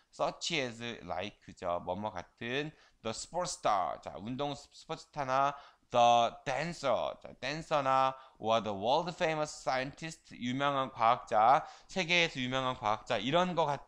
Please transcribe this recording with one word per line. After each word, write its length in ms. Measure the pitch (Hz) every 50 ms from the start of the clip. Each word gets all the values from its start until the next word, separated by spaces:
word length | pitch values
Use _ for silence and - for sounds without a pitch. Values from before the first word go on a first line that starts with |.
| _ _ -
Such 420 | - 151 160 - - - - 170 156
as, 240 | 131 123 113 113 117 120 113 - -
like죠. 760 | 87 87 87 95 110 - _ _ - 95 - - 90 87 87 80
뭐뭐 260 | 87 90 95 107 107
같은. 600 | 92 90 87 - _ - 117 117 123 139 151 156 - _ - _ _ _
The 80 | - 110
sports 480 | 113 - - - - 170 175 165 - -
star. 420 | - 139 107 98 87 71 55 -
자, 140 | - - 71 73
운동 360 | 92 113 131 127 147 143 139
스-, 160 | - - - -
스포츠스타나 840 | - - - 160 160 - _ - 151 139 131 131 135 139 143 143 - - - - _ _ _
the 400 | - 120 120 120 120 117 117 110 - - -
dancer. 680 | - 131 131 151 170 170 - - 135 113 92 78 65 - -
자, 120 | - 64 67 -
댄서나 760 | - 131 147 160 160 - 165 147 139 135 135 131 131 131 131 - - - _ -
or 240 | 107 110 113 113 101
the 140 | 107 104 98
world 360 | 98 117 135 160 175 175 170
famous 460 | - 180 160 160 156 151 147 - -
scientist. 720 | - 147 131 131 131 143 143 - 160 160 165 - _ - -
유명한 560 | - 117 120 127 135 143 143 143 135 131 123
과학자. 720 | - - 113 113 123 123 - - 117 107 107 120 135 156 156 - - - - -
세계에서 520 | - 190 180 160 175 175 170 160 - 139
유명한 360 | 127 123 127 131 131 127 127
과학자. 420 | - - 104 107 110 - - 127 110
이런 380 | 95 127 147 170 180 180 180
거 100 | 160 160
같-, 220 | 147 143 135 -